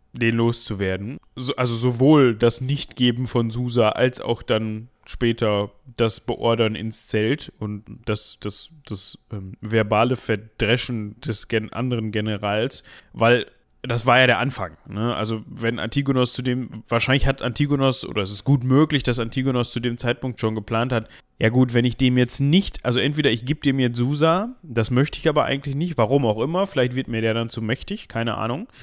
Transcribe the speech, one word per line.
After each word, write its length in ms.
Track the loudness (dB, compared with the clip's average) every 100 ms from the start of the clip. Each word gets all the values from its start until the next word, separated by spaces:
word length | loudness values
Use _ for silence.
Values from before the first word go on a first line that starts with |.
| _
den 220 | -2 0 2
loszuwerden. 840 | 2 0 -4 -2 -2 -2 -6 -12 -14 -8
So, 200 | -6 -2
also 200 | 0 0
sowohl 600 | 0 4 6 8 6 4
das 260 | 2 2
Nichtgeben 640 | 0 -4 -4 0 0 0 -2
von 260 | 0 0
Susa 380 | -2 0 2 2
als 320 | 2 0 0
auch 220 | -4 -4
dann 440 | 0 -2 -2 -8 -12 _ -14
später 600 | -2 0 2 2 0 -2 -8 -10 -2
das 220 | 0 0
Beordern 560 | -4 -2 2 2 2 0
ins 320 | -4 -6 -4
Zelt 440 | 0 0 -2 -6 -10
und 260 | -8 -8 -12 -10 -6
das, 320 | -6 -6 -8
das, 280 | -10 -10 -12 -14 -10
das, 300 | -8 -10 -14 _
ähm, 200 | -12 -12 -12
verbale 560 | -2 0 2 2 2 0
Verdreschen 1040 | -2 -4 -6 -4 0 0 -2 -6 -8 -8
des 260 | -8 -6 -4
Gen-, 260 | -4 -4
anderen 380 | -6 -4 -2 -4
Generals, 720 | -4 -4 -2 -2 0 -2 -6 -12 -20 -18
weil 360 | 2 4 4 0 _ _ _
das 240 | -6 0 4
war 140 | 6
ja 80 | 6
der 120 | 4
Anfang, 380 | 0 -4 -8 -12 -10
ne? 260 | -4 -4 -2
Also 260 | -4 -6 -8
wenn 320 | -4 -2 -2
Antigonos 540 | -2 0 2 2 2
zu 80 | 0
dem, 280 | -2 -2 -4 -12 -4
wahrscheinlich 360 | 0 2 4 2
hat 160 | 2
Antigonos, 640 | -2 0 0 2 2 0 -4
oder 160 | -4
es 100 | -4
ist 120 | -2
gut 200 | 2 2 4
möglich, 380 | 4 4 2
dass 160 | 0 -2
Antigonos 520 | -2 -2 0 0 -2
zu 80 | -4
dem 180 | -4 -2
Zeitpunkt 420 | -4 -4 -6 -4
schon 120 | -2
geplant 380 | -2 -4 -2 0
hat, 160 | -2 -4 -12 _ -2
ja 60 | 2
gut, 260 | 4 4
wenn 120 | 4 2
ich 100 | 2
dem 220 | 4 4
jetzt 240 | 2 2
nicht, 420 | 4 4 2 -2
also 160 | -2 0
entweder 320 | 0 0 0
ich 140 | 0 -2
geb 180 | -2
dem 160 | 0 2
jetzt 160 | 0 0
Susa, 640 | -2 2 2 2 -2 -10
das 300 | -6 -2 0
möchte 260 | 2 0 0
ich 100 | 0
aber 160 | 2 2
eigentlich 280 | -2 -4 -4
nicht, 200 | -2 0
warum 280 | 2 4 2
auch 160 | 0
immer, 240 | -2 -2 -2
vielleicht 300 | 0 0 -2
wird 120 | -4
mir 140 | -2
der 120 | 0
dann 160 | 0 -4
zu 120 | -4
mächtig, 480 | -4 -4 -6 -10 -8
keine 260 | -4 -4 -4
Ahnung. 300 | -4 -6 -10 -10